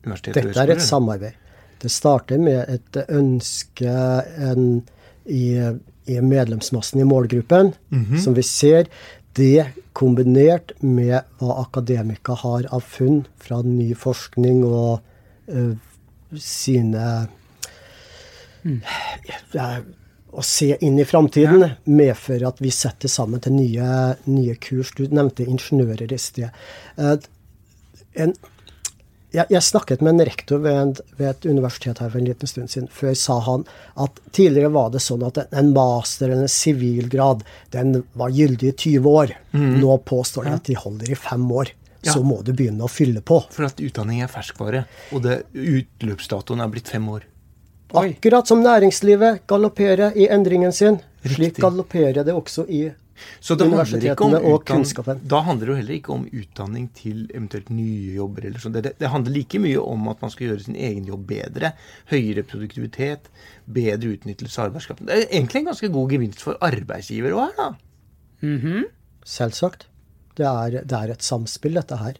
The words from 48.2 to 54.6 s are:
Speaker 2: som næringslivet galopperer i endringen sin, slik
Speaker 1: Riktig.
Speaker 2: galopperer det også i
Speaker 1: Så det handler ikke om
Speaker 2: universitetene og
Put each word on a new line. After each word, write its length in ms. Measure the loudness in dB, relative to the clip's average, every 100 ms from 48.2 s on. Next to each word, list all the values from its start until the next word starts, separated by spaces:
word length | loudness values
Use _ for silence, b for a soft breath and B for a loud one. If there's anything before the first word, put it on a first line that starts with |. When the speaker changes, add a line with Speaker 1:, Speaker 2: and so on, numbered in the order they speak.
| 4 4 6
Speaker 2:
som 160 | 6
næringslivet 840 | 6 6 6 4 4 6 6 2 0
galopperer 640 | 2 2 2 2 4 2 4
i 120 | 4
endringen 460 | 6 4 2 2
sin, 240 | 4 4 4 -2 _
slik 140 | -4 0 0 2
Speaker 1:
Riktig. 60 |
Speaker 2:
galopperer 640 | 0 0 -4 2 2 2 0
det 80 | -2
også 300 | -4 -8 -4
i 220 | -4 -4 -8 _ -20 B B
Speaker 1:
Så 160 | -4 2
det 80 | 4
handler 460 | 4 0 0 -2
ikke 100 | 2 4
om 80 |
Speaker 2:
universitetene 100 | 4
og 160 | 4 2